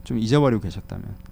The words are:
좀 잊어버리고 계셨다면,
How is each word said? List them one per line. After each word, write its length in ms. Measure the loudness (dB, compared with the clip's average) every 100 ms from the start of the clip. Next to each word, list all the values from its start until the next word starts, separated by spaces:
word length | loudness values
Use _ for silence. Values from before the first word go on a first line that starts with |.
좀 140 | -6 -2
잊어버리고 440 | 4 4 6 4
계셨다면, 420 | 0 -8 -10 -10 -10 -12 -14